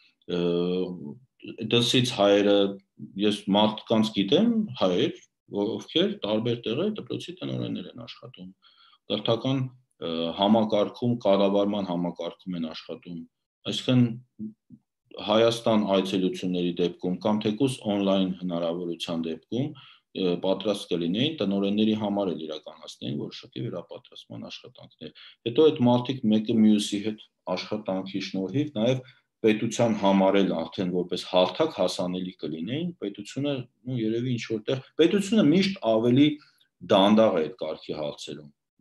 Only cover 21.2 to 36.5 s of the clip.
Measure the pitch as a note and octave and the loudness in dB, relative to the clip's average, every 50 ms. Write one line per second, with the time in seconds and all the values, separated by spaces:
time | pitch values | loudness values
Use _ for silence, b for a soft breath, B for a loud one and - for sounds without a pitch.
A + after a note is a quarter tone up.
21.2 | C3+ D#3+ D#3+ - G#2 F#2+ G2 G2 G2 G2 G#2 G#2+ A2 A2 G#2+ G#2 G#2+ G2+ G2+ G2+ | -2 -2 -2 -2 -2 -2 0 0 0 0 2 2 2 2 2 0 -2 -2 -2 -2
22.2 | G2+ F#2 D#2 D2+ D#2+ D#2 D#2 D#2 - D2+ D#2 D#2 D2 D2+ - - - B1+ D2 D2 | -2 -2 -4 -6 -8 -10 -10 -12 -12 -16 -20 -20 -20 -20 -16 -12 -8 -8 -8 -8
23.2 | F#2 - - - - - - - B2+ A#2 G2 F2 E2+ - - - - - - - | -8 -10 -12 -16 -18 -14 -12 -10 -10 -8 -8 -10 -12 -14 -16 -18 -20 -20 -20 -20
24.2 | - - - - - F2+ - - - - _ - - - _ - D#2 D2+ - B | -20 -18 -16 -16 -14 -14 -16 -16 -18 -20 _ -20 -20 -20 _ -20 -20 -20 -20 B
25.2 | B B B B - A#2 A#2+ D3+ D#3+ D3+ D3 - B2 B2 B2 B2 B2+ - C3 C3 | B B B B -8 -2 2 4 6 6 6 4 4 4 4 2 0 -2 -4 -2
26.2 | - G#2+ G#2+ A2 G#2+ - A2+ A2 G#2+ G#2+ G#2+ G2+ G#2 - G2+ G2+ G2+ A2 G#2+ - | 2 2 2 2 2 2 4 6 6 6 6 4 2 -2 -4 -4 -4 -6 -8 -10
27.2 | - _ _ _ - F2+ F#2 F2+ - - G#2+ G#2+ - G2 F#2+ F#2+ F#2 - - F#2+ | -14 _ _ _ -8 -6 -6 -6 -6 -6 -8 -8 -6 -6 -6 -6 -6 -8 -8 -8
28.2 | - - - F#2+ F#2+ F#2 G2 C3+ D3+ D3+ - G#2+ A2 B2 C3 B2+ - b b b | -8 -6 -6 -6 -4 -4 -2 -2 -4 -2 -2 0 0 0 0 -2 -4 b b b
29.2 | b b _ _ - A2 G#2+ G#2+ B2 A2+ - - A#2 A2+ G#2+ G#2 F#2+ G2 G2 G2 | b b _ _ 2 2 2 2 0 -2 0 0 2 2 2 2 2 4 4 4
30.2 | G2 F#2+ G2 G2+ G2 F2 E2+ D#2+ D#2+ - - - F#2+ F2+ F2+ F2+ F2+ F2 F2+ F2 | 4 4 4 4 2 2 0 -4 -6 -8 -6 -6 -4 -2 -2 -4 -4 -4 -6 -8
31.2 | - - - F2+ F2+ - - - D#3+ D#3 - - F#2 F2+ - - F#2 F2+ F2+ F#2 | -4 0 4 4 4 4 2 0 -2 0 0 0 -2 -2 -2 -4 -4 -4 -4 -6
32.2 | F#2 F#2 - - E2 D2+ D#2 D#2+ E2 G#2+ C3 D#3 F3 F3 E3+ - G#2 G2+ G2+ - | -6 -8 -10 -10 -10 -8 -8 -8 -6 -6 -6 -4 -6 -6 -8 -8 -10 -10 -10 -10
33.2 | G#2 - - C#3 C#3 C#3+ C#3 B2+ B2 - _ _ - B2 C3 A#2 A2 A2 A2+ A#2 | -14 -10 -6 -4 -4 -4 -4 -6 -8 -12 _ _ -10 -6 -4 -2 -2 -2 -2 -2
34.2 | A#2+ C3 A#2+ A2+ - - A2+ G#2+ - - C3+ C3 B B B - D#3+ E3+ G#3 G3 | -2 -2 -4 -4 -4 -4 -6 -4 -2 -2 -4 -4 B B B 4 4 4 4 2
35.2 | G3+ - A#3 G#3+ D#3+ C#3+ D#3+ G3 F#3+ G3 - - - A2+ A2+ A2 A#2 A#2+ B2 C#3 | 0 2 4 4 6 6 6 4 4 0 -2 -2 0 2 2 4 4 4 6 6
36.2 | D3 D3 D3 B B B | 6 4 2 B B B